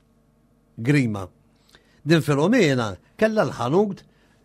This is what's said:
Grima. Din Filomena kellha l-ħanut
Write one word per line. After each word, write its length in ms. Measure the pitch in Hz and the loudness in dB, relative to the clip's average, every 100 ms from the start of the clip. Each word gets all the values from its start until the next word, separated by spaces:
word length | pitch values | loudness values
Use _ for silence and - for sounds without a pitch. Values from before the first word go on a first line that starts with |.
| _ _ _ _ _ _ _ - | _ _ _ _ _ _ _ -8
Grima. 480 | 117 143 120 101 92 _ _ _ _ - _ _ 143 | 0 0 0 -4 -10 _ _ _ _ -20 _ _ 0
Din 160 | 165 | 0
Filomena 680 | 143 139 165 254 160 131 110 92 _ - | 2 0 2 2 2 0 -4 -8 _ -2
kellha 300 | 220 214 143 | 0 0 -2
l-ħanut 580 | 131 120 170 214 - - _ _ _ | -4 -2 0 0 -4 -18 _ _ _